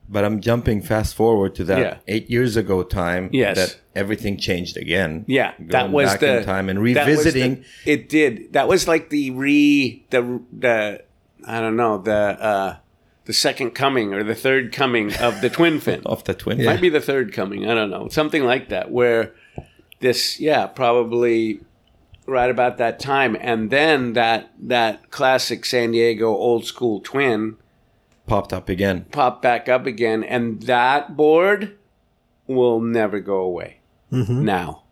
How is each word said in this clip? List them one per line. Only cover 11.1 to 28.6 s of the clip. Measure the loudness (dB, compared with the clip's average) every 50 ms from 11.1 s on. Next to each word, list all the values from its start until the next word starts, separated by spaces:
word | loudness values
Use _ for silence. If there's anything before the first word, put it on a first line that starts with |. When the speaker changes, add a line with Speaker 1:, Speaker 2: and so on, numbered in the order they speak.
| _ _ _ _ _ _ -12
Speaker 2:
I | -8 -6 -4
don't | -2 -2 0 0
know, | 2 2 0 0
the, | 0 0 0
uh, | 2 2 0 -2 -2 -2 0 0 0 -2 -4 -6 -10 _ _ _ _ _ _ _ _ _
the | -6 -4
second | 0 0 0 -2 -2 -6 -6
coming | -4 0 -2 0 2 0 -2 -2 -2
or | -4 -4
the | -4 -4
third | -2 0 2 2 2 0 -4 -4
coming | -2 -2 0 0 0 0 -2 -2
of | 0 0 -2 0 0
the | -2 -2
twin | 2 2 2 2 2 0
fin. | -2 -2 -4 -4
Speaker 1:
<laughs> | -4
Of | -4 -6 -4 -4
the | -6 -8
twin | -6 -4 -4 -2 0
Speaker 3:
Yeah. | 2 2
Speaker 2:
Might | 2 2
be | 2 2
the | 2 2
third | 0 0 -2 -2 -2 -4
coming. | -4 -6 -6 -6 -6 -6 -4 -2
I | 0
don't | 0 0 -2
know. | -4 -8 -10 -4
Something | -2 -2 0 0 0 0 2
like | 2 2 0 -2 -4
that, | -6 -6 -6 -4
where | 0 2 2 4 4 2 0 -2 -6 _ _ _ _ -18 -18 _ _ _ -20 _ -16 _
this, | 0 0 2 2 -2 -4 -4 -4
yeah, | 0 2 2 2 0
probably | -2 -4 -2 0 2 2 2 2 0 0 0 2 2 2 2 0 -2 -4 -8 -12 _ _ _ _ _ _ _ _ _ -20 -20 _
right | -4 -2 0 0 0
about | 2 2 0 0 0 0
that | -2 -2 -2 -4
time. | -6 -2 0 0 2 0 0 -2
And | -2 -4 -2 -2 -2 0
then | 2 2 4 4 2 2 0 -2 0
that, | 2 2 2 2 0 -2 -10 _ -18
that | -6 -2 0 2 2 0 -2 -6 _ _
classic | -6 0 2 2 4 2 0 -2 -6 -6 -6
San | -2 0 0 0 2
Diego | 2 2 2 2 2 2 0 0 0
old | 2 2 2 2 2 -2
school | -6 -10 -4 -2 -2 -2 -2
twin | -8 -6 -2 0 0 2 2 0 -2 -4 -8 _ _ _ _ _ _ _ _ _ _ _ _ _ _ 0
Speaker 1:
Popped | 0 0 0 -2 -8
up | -8